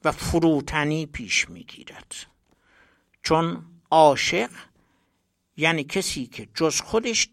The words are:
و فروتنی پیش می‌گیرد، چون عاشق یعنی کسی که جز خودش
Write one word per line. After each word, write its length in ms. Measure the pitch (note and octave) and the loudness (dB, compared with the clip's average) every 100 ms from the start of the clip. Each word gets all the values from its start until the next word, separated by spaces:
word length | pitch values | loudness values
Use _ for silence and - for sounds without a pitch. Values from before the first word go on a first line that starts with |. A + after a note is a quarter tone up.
و 80 | D#3 | -4
فروتنی 920 | C#3+ - E3+ E3 D3 C#3 D3+ D3 D#3 D3+ | -2 -2 2 4 2 0 -2 0 -2 -6
پیش 420 | - G#2 - E2 | -10 -4 -2 -2
می‌گیرد، 680 | E2+ D#2+ - - - - - - _ _ _ _ _ _ _ _ _ | -8 -20 -20 -20 -20 -18 -18 -20 _ _ _ _ _ _ _ _ _
چون 440 | - D#3+ E3 E3+ - - _ | 0 2 0 -4 -12 -20 _
عاشق 600 | D#3+ D#3 C3+ - F3 A#3+ - - _ _ _ _ _ _ _ _ - | 6 6 6 0 -2 -4 -8 -20 _ _ _ _ _ _ _ _ -2
یعنی 280 | D#3 E3 | 0 0
کسی 420 | C#3 F#3+ F#3 D3 A#2+ | -2 -4 -4 -6 -8
که 220 | - G#2+ | -12 -14
جز 260 | - D#3+ C#3+ | -2 0 0
خودش 480 | - A3 A#3+ A3 - | -2 -2 0 -2 -4